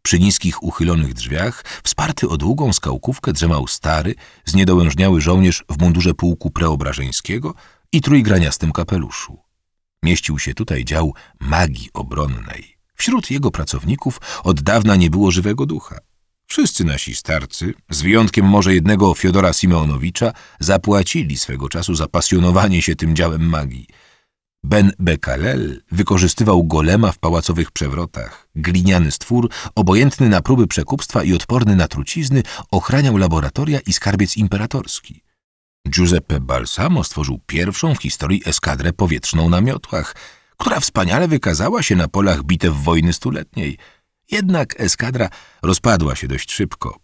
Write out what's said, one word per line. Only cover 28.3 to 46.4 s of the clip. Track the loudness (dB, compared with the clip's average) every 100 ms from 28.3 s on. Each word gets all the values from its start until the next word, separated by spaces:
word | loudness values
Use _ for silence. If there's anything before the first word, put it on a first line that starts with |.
| -16 _ -6
Gliniany | 0 2 4 4 2
stwór, | -2 -2 0 0 -6 -8 0
obojętny | 2 4 4 4 2
na | 4
próby | 2 2 2
przekupstwa | 0 -4 -4 -2 -2
i | 0
odporny | 0 0 0 4 2
na | 2
trucizny, | -4 -8 -6 -2 0 -2 -10 -4
ochraniał | -4 0 0 2 2
laboratoria | 2 0 -2 -4 -2 -4
i | -4
skarbiec | -4 -2 0 -2 0
imperatorski. | -2 -2 -4 -6 -8 -12 -14 -20 _ _ _ _ _ _ -4
Giuseppe | 0 2 2 0 -4
Balsamo | -2 -6 -6 -4 0 0
stworzył | -2 -6 -6 -6 -6
pierwszą | -4 -2 -2 -2 -2
w |
historii | -4 -4 -2 -2 0
eskadrę | -4 -2 -2 -4
powietrzną | 0 0 0 -2 0 2
na | 2
miotłach, | 0 -2 -6 -8 -8 -14 -20 _ _ _
która | -2 0
wspaniale | 0 0 0 2 2
wykazała | 0 0 0 0 -2
się | 2 2
na | 2
polach | 0 0 0
bitew | 0 0 0
wojny | 0 0 2 2
stuletniej. | 0 -4 -6 -8 -8 -8 -8 -18 _ _ _ _
Jednak | -4 0 0 -2 -4
eskadra | -4 -2 -4 -2 -4 -6 -20 _
rozpadła | -2 2 2 2 0 -2
się | -6
dość | -6